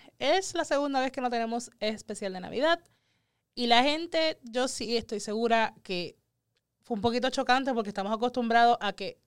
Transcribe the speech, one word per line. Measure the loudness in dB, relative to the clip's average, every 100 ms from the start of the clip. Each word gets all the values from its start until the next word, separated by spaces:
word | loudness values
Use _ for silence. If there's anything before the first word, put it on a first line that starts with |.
| -20 _
es | 0 0 0
la | -4 -2
segunda | 0 0 0
vez | -2
que | -2
no | -4
tenemos | -2 -2 -4 -8 _
especial | -6 -6 -10 -8 -8
de | -8
Navidad. | -8 0 2 0 _ _ _ _ _ _ _ -6
Y | 4
la | 4
gente, | 4 0 -2 0 0 -2
yo | -8 -4 -4
sí | -4 -4 -4
estoy | -4 -8
segura | -4 -2 2 4 2 -4
que | -6 -6 -6 -12 _ _ _ _ _ _
fue | _ -2
un |
poquito | 0 0 0
chocante | -2 2 2 2
porque | -2 -2
estamos | -4 -4
acostumbrados | 0 0 0 2 6 6 6
a | 0
que | -4 -10 -10